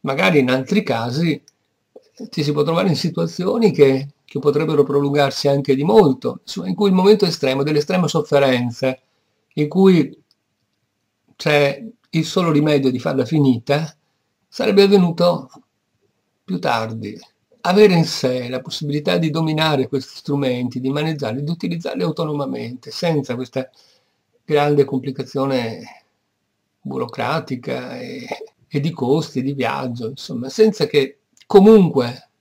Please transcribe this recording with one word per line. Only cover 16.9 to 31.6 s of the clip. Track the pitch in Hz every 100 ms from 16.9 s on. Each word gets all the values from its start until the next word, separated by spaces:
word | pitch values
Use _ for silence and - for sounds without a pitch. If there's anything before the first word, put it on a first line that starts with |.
| 113 104 131 - _ _ _
Avere | 175 190 214
in | 175 165
sé | - 131 127 120
la | 127
possibilità | - - 151 147 147 175
di | 160
dominare | 151 160 156 160 147 127
questi | 139 - -
strumenti, | - 143 135 123 123 123
di | 131
maneggiarli, | 143 151 151 127 123
di | 147
utilizzarli | 170 185 170 170 175
autonomamente, | 175 156 156 147 139 127 117 123 -
senza | - 175 156 135
questa | 123 123 - 131 _ _ _ _ _ _ _
grande | - 147 147 147 139
complicazione | 131 135 131 - 143 135 131 117 110 113 - _ _ _ _ _ _ _ _
burocratica | - 135 123 - 117 131 - 127 120 127 123 123
e, | 123 262 247 - - _ _
e | 151
di | 147
costi, | 165 123 147 - 131
di | 131
viaggio, | 139 117 139 131 120 113
insomma, | 135 - 120 127
senza | - 220 - 156
che | 147 135 - _ _
comunque | _ 202